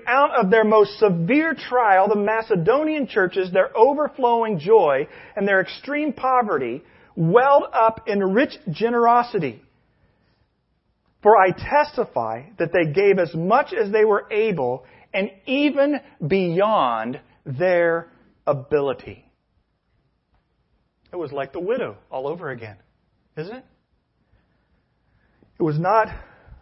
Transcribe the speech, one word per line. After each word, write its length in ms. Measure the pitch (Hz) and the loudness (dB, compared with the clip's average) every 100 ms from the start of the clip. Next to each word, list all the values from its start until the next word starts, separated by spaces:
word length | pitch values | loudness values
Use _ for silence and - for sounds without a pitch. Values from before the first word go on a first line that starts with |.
| - | -2
"Out 320 | 254 294 262 | 0 2 2
of 120 | 190 | 2
their 120 | 226 | 2
most 340 | 214 214 202 - | 4 4 2 2
severe 560 | 208 170 170 285 320 | 0 2 0 0 0
trial, 540 | - - 247 226 185 208 | -4 -4 0 4 4 2
the 60 | |
Macedonian 920 | 214 202 220 226 190 165 269 311 311 254 | 0 -2 -2 -2 -2 0 0 0 -4 -4
churches, 420 | 214 185 190 185 | -2 -2 -2 -2
their 260 | 190 - 233 | 0 0 4
overflowing 840 | 247 294 285 - 240 233 220 185 | 2 2 -4 -2 -2 0 -2 -4
joy 480 | 160 220 160 135 156 - - | 2 4 4 0 -4 -12 -14
and 140 | - 202 | -4 0
their 120 | 196 | 0
extreme 520 | 185 - - 294 302 | 0 -8 -8 -6 -4
poverty, 720 | - 262 262 214 156 123 135 - _ _ - | -4 0 0 0 -2 -4 -8 -14 _ _ -2
welled 480 | 160 220 269 285 - | 2 4 6 4 2
up 340 | 233 226 226 - | 0 0 0 -4
in 140 | 202 | -2
rich 360 | 190 196 302 - - | 0 0 0 -4 -12
generosity. 880 | 151 226 240 233 240 240 202 143 104 _ _ _ _ _ _ _ _ _ _ _ _ _ _ _ _ | -4 -2 2 4 2 0 -4 -6 -8 _ _ _ _ _ _ _ _ _ _ _ _ _ _ _ _
For 160 | 208 220 | 4 6
I 140 | 190 | 4
testify 920 | 185 - 294 294 - 208 127 113 113 147 - | 0 0 0 0 -4 -6 -4 -6 -8 -10 -8
that 120 | 165 | -2
they 200 | 185 160 | 0 0
gave 260 | 143 202 190 | 2 2 2
as 160 | 165 | 0
much 380 | 165 175 240 285 | -4 0 0 0
as 180 | 185 202 | -4 -2
they 140 | 214 | 2
were 220 | 214 202 - | 2 0 -2
able 540 | 214 220 165 123 123 - _ _ | -2 -2 -2 -4 -6 -12 _ _
and 200 | 202 196 - - | -6 -6 -8 -6
even 540 | 269 294 277 285 277 - - | -2 0 0 0 -2 -8 -10
beyond 920 | 147 196 180 165 208 208 131 113 113 139 - _ | -2 -2 0 0 0 2 0 -2 -6 -10 -16 _
their 680 | - 131 185 175 170 165 170 _ _ _ - | -12 -2 0 2 0 -2 -6 _ _ _ -4
ability." 800 | 139 127 147 139 123 - 98 _ _ _ _ _ _ _ _ _ _ _ _ _ _ _ _ _ _ _ | -4 -2 -2 -2 -6 -12 -20 _ _ _ _ _ _ _ _ _ _ _ _ _ _ _ _ _ _ _
It 60 | 180 | -12
was 160 | 151 | -10
like 200 | 139 135 | -8 -10
the 60 | 185 | -8
widow 360 | 180 254 156 101 _ | -6 -4 -6 -12 _
all 200 | 127 139 | -10 -8
over 220 | 175 160 | -10 -12
again, 260 | 123 110 98 _ _ _ _ _ - | -12 -16 -20 _ _ _ _ _ -14
isn't 200 | 170 247 | -14 -16
it? 80 | - _ _ _ _ _ _ _ _ _ _ _ _ _ _ _ _ _ _ - | -20 _ _ _ _ _ _ _ _ _ _ _ _ _ _ _ _ _ _ -4
It 40 | |
was 180 | 156 151 | -2 -2
not 260 | 180 220 214 - - _ _ - | 0 0 0 -6 -20 _ _ -20